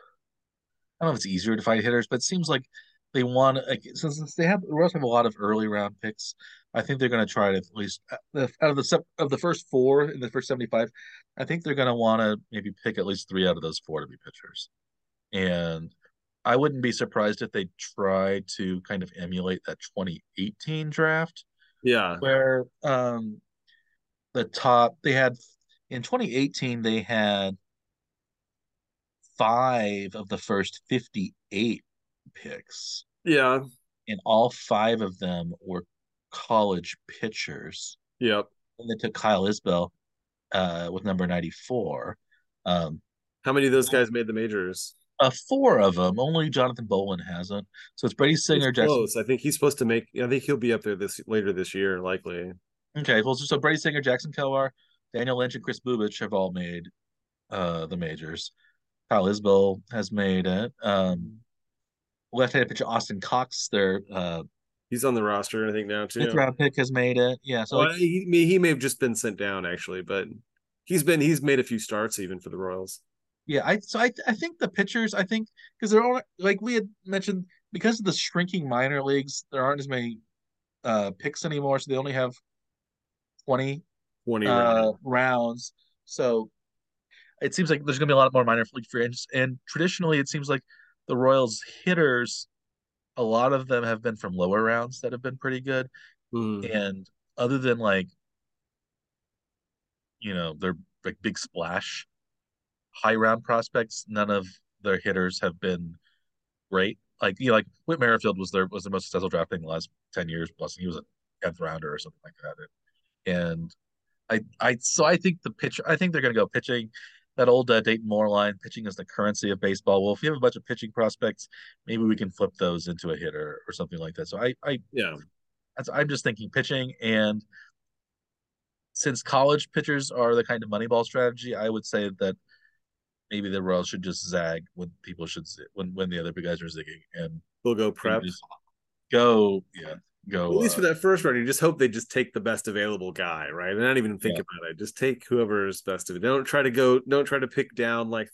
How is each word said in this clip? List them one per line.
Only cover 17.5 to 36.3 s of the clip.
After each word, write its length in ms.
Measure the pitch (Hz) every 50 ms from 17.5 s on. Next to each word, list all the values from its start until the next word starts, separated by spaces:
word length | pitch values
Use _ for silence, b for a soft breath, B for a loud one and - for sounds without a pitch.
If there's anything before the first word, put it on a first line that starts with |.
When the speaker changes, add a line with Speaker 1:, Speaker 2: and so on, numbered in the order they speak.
Speaker 1:
they 180 | - 107 95 90 _ -
try 640 | - - - - 101 95 95 95 95 98 98 98 95 - - -
to 220 | 98 92 92 92 92
kind 200 | - 104 95 92
of 80 | 90 - 90
emulate 440 | 87 85 90 90 90 92 92 90 -
that 120 | - 80 - - - -
twenty 300 | 101 95 92 80 73 _ _ _ -
eighteen 500 | 95 107 - - - 156 156 156 156 151
draft 560 | 143 - 160 156 156 160 165 165 - - - _ _ _ _ _ _ _ -
Speaker 2:
Yeah. 360 | 123 120 113 98 90 87 87
Speaker 1:
where, 460 | - 135 135 135 135 131 131 127 123 - _ _ -
um, 560 | 143 135 127 123 120 120 117 113 107 107 - _ _ _ _ _ _ _ _ _ _ _ _ _ _ _ _ _ _ -
the 100 | 127 113
top, 540 | - - - - 131 120 120 120 117 - _ -
they 100 | 139 131
had, 240 | 135 131 123 123 - - _ _ _ _ _ _ _ _ -
in 120 | - 123 117
twenty 320 | - 254 254 233 147 113
eighteen, 460 | 135 139 139 - - 139 127 120 117
they 220 | 110 113 110 110 92
had 560 | - 117 110 107 104 101 98 98 95 95 - _ _ _ _ _ _ _ _ _ _ _ _ _ _ _ _ _ _ _ _ _ _ _ _ _ _ _ _ _ _ _ _ _ _ _
five 800 | - 117 110 117 123 127 131 127 117 107 104 104 101 101 95 -
of 140 | 110 101 98
the 80 | 104 95
first 420 | - - 107 98 92 - - - _ -
fifty-eight 920 | 127 120 - _ - 113 92 - - _ _ - 104 98 113 117 104 - _ _ _ _ _ _ _ _ _ - -
picks. 680 | - - 73 - - - - - - - - - - - _ _ _ -
Speaker 2:
Yeah. 360 | 170 151 143 131 127 131 135 135 131 - _ _ _ _ _ _ -
Speaker 1:
And 120 | 107 92 -
all 260 | 113 110 113 117 120
five 500 | - - - - 120 104 110 113 117 110 107
of 160 | 95 92 -
them 340 | 95 90 87 87 85 85 85 -
were 240 | 95 98 92 90 87 _ _ _ _ _ _ _ _ _